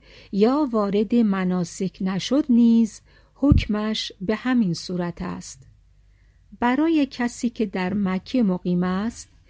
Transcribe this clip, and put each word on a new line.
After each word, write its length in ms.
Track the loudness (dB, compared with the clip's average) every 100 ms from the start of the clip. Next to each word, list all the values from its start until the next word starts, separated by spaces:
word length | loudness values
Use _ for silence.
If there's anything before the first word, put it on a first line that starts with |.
| -14 -20 -6
یا 360 | 2 2 2 0
وارد 440 | 0 0 0 2 2
مناسک 840 | 2 2 0 -2 -2 -4 -6 -4
نشد 440 | -4 -4 -2 0 2
نیز 520 | 4 6 4 2 -4 _ _ _
حکمش 760 | 0 4 4 2 -4 -4 -4 -8 -8
به 140 | -6 -4
همین 380 | 0 0 0
صورت 480 | -2 -6 -6 -6 -6
است. 460 | -10 -10 -14 -18 -20 _ _ _ _ _ _ _ _ -4
برای 460 | 0 2 2 2 0
کسی 440 | -2 -4 -2 -4
که 160 | -2 -4
در 280 | -2 -2
مکه 500 | -2 -2 -2 -2 0
مقیم 400 | 2 0 0 0
است 460 | 0 -2 -4 -8 -16 _